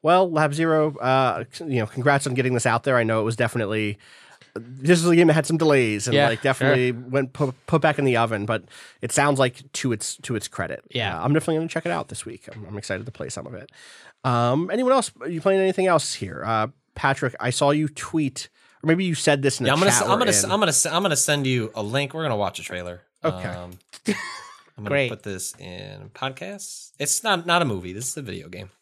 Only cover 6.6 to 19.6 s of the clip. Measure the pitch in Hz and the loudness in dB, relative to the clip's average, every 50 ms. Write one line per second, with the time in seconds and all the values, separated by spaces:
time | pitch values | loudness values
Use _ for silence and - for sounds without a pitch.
6.6 | 131 139 147 127 127 123 123 117 127 123 127 139 135 131 _ - 151 131 127 _ | 2 2 4 4 2 0 -2 -4 -8 -4 -2 -2 -2 -2 _ -2 -2 -2 -2 _
7.6 | _ - 170 156 160 156 143 143 143 135 120 113 117 110 110 98 104 107 113 107 | _ 0 0 4 4 2 2 4 2 2 4 4 2 2 0 -4 -2 -2 -4 -4
8.6 | 87 _ - - - - - _ - 120 - 151 143 147 143 131 135 127 - - | -4 _ -20 -20 -20 -20 -14 _ -10 -2 2 4 4 4 4 4 2 2 0 -6
9.6 | - - - - - 131 113 101 - - - - - - 120 107 - - - - | -20 -14 -12 -6 -2 -2 -2 -2 -4 -10 -10 -12 -8 -6 -6 -6 -6 -8 -8 -8
10.6 | 87 78 67 - _ _ - 123 110 101 87 80 87 127 147 160 - - 160 156 | -6 -6 -8 -12 _ _ -6 -4 -2 -2 -4 -2 0 0 0 0 0 0 -2 -2
11.6 | 165 165 - 165 - 175 175 160 - - - - - 113 - - - - - 107 | -4 -4 -6 -6 -4 -4 -4 -4 -6 -8 -12 -14 -14 -14 -16 -18 -18 -18 -18 -16
12.6 | 104 - 104 104 - - 98 92 101 120 - - 73 67 - 85 - - - 95 | -14 -12 -12 -12 -8 -8 -8 -8 -8 -14 -12 -12 -12 -12 -10 -12 -12 -14 -16 -16
13.6 | 92 _ _ - - - - - - - _ _ - 131 123 120 120 120 127 151 | -18 _ _ -20 -20 -20 -20 -20 -20 -20 _ _ -2 0 2 2 2 2 2 0
14.6 | 175 185 185 233 262 247 269 262 - - _ _ 127 156 175 160 - 196 196 190 | 0 -2 -2 -2 2 2 2 2 2 -2 _ _ -10 -8 -8 0 2 2 2 4
15.6 | 190 190 180 - 190 185 175 151 - - - - - - - - 73 110 113 107 | 2 2 2 2 2 4 4 4 2 0 -6 -8 -8 -10 -8 -8 -4 -2 0 0
16.6 | 107 131 _ _ _ _ _ - - 139 139 - 143 127 - - - 123 127 - | 0 -2 _ _ _ _ _ 0 2 2 2 2 -2 -4 -4 -2 -4 -4 0 2
17.6 | 147 143 147 151 156 143 - - - - - 160 151 135 - - - - _ _ | 2 2 2 2 0 -2 -4 -8 -12 -4 -2 -2 -2 -2 -4 -8 -14 -14 _ _
18.6 | _ _ _ _ - 160 165 180 190 180 160 - - 208 - 143 135 139 - - | _ _ _ _ 0 2 2 2 2 0 -2 2 2 2 2 4 2 0 0 2